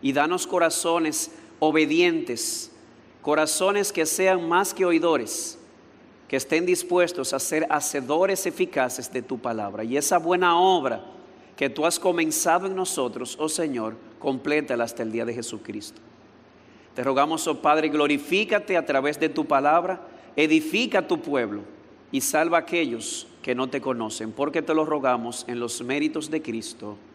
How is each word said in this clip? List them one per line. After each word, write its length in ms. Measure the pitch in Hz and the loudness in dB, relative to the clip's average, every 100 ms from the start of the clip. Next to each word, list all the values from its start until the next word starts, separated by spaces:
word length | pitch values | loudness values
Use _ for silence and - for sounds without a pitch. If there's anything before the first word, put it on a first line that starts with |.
Y 100 | 139 | 0
danos 340 | 135 151 180 - | 2 2 2 0
corazones 840 | 180 165 165 170 170 160 151 - - - - | 2 2 2 0 0 0 -2 -6 -12 -20 0
obedientes, 1080 | 156 156 147 156 175 165 - 120 - - - - - - - - | 2 4 4 4 4 2 -4 -4 -4 -6 -10 -16 -20 -20 -20 -10
corazones 680 | - 151 151 - 185 202 196 | 0 2 2 2 2 2 0
que 140 | - | -2
sean 420 | 160 - 190 185 165 | -2 2 4 4 4
más 280 | 175 196 | 2 2
que 100 | - | 0
oidores, 720 | 185 165 165 151 113 - - - - - - - - - - | 2 4 4 2 0 -6 -8 -12 -20 -20 -20 -20 -20 -20 -6
que 80 | 135 | -4
estén 300 | - 160 180 | 0 0 2
dispuestos 680 | 175 - 180 175 175 131 | 0 2 2 2 0 -4
a 60 | 135 | -4
ser 280 | - 156 160 | -2 -2 0
hacedores 720 | 151 139 147 127 151 190 185 | 0 0 -6 -2 2 2 0
eficaces 680 | 185 160 185 147 127 - 123 | -4 -2 -2 0 -2 -2 -6
de 120 | 127 | -8
tu 160 | 120 127 | -6 -6
palabra. 440 | 120 110 101 104 | -4 -4 -6 -6
Y 140 | 113 135 | -2 -2
esa 220 | 143 175 | 2 0
buena 420 | 165 180 180 170 | 2 2 4 6
obra 460 | 185 185 131 113 - - - - - - | 6 4 2 -4 -8 -20 -20 -20 -20 -4
que 140 | 139 | -2
tú 160 | 151 156 | 0 0
has 120 | 170 | 2
comenzado 680 | 190 170 160 151 175 170 190 | 0 2 0 0 2 2 2
en 100 | 190 | -4
nosotros, 640 | 185 - 123 113 123 - | -4 -2 -4 -4 -10 -4
oh 80 | 156 | -4
Señor, 480 | 156 160 127 110 110 - - | -2 -2 -2 -4 -8 -18 -6
complétala 680 | 151 131 135 151 143 120 | -4 -4 0 0 0 -2
hasta 180 | 117 - | -2 -4
el 80 | 113 | -4
día 140 | 113 | -4
de 80 | 117 | -4
Jesucristo. 720 | 120 117 110 - 104 - - - - - - - - - - - | -6 -8 -10 -10 -12 -12 -18 -20 -20 -20 -20 -20 -20 -20 -20 -16
Te 80 | - | -4
rogamos, 460 | 131 135 147 160 165 | 0 2 2 2 0
oh 140 | 143 | 0
Padre, 260 | 156 156 156 | 4 4 4
glorifícate 880 | 151 147 147 143 180 214 208 208 185 | 2 2 2 2 0 2 0 2 0
a 80 | |
través 340 | 151 135 139 147 | 2 0 0 0
de 120 | 160 | -2
tu 160 | 160 151 | 0 2
palabra, 600 | 143 143 165 175 185 - - - - | 2 4 4 2 -6 -10 -20 -10 0
edifica 600 | 156 160 156 196 240 196 | 4 4 2 -2 0 0
a 100 | 156 | 0
tu 100 | 170 | -4
pueblo 440 | - 139 113 101 104 - - - - | 0 -2 -2 -4 -10 -20 -20 -20 -6
y 100 | 135 | -4
salva 380 | 127 156 165 170 | 0 0 2 2
a 20 | |
aquellos 680 | 160 170 151 117 110 - - - | 0 -2 -2 -4 -8 -10 -12 -14
que 160 | - 123 | -6 -4
no 120 | 131 | -2
te 120 | 135 | -4
conocen, 500 | 135 120 110 - 110 | -2 -4 -4 -6 -10
porque 320 | 110 143 165 | -4 -2 -2
te 100 | 160 | 0
lo 120 | 156 | 0
rogamos 600 | 156 151 131 123 117 117 - | 2 0 2 0 -2 -8 -8
en 100 | 120 | -6
los 240 | 120 - | -4 -6
méritos 480 | 123 139 156 156 151 | -4 -2 -2 -4 -4
de 100 | 156 | -6
Cristo. 540 | 156 113 104 - 104 104 - | -4 -8 -8 -12 -12 -14 -18